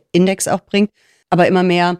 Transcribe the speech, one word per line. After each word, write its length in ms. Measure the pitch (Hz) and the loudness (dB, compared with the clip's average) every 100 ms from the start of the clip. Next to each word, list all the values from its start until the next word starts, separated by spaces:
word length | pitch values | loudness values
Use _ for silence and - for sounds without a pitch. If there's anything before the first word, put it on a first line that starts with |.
| - | -4
Index 380 | 175 185 190 - | 0 0 0 -4
auch 100 | 190 | -6
bringt. 280 | - 202 208 - _ _ _ | -4 -2 -2 -6 _ _ _
Aber 180 | 170 175 | 0 2
immer 160 | 180 | 2
mehr 360 | 185 175 175 175 | 0 0 0 -4